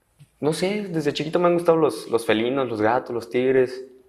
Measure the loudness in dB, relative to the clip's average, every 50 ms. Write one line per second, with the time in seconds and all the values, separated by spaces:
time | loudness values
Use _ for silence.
0 | _ _ _ _ -20 _ _ _ -4 -2 -2 -2 -2 -4 -4 -4 -6 -6 -6 -2
1 | -2 -2 -4 -4 -6 -2 0 2 2 4 2 4 4 4 4 4 4 2 0 -2
2 | -6 -2 -2 -2 2 2 0 2 2 0 0 -2 -2 -2 -2 0 0 2 2 0
3 | -2 -4 -8 -8 -8 -4 -2 0 2 2 4 4 2 2 -2 -12 -16 -18 -20 -20
4 | _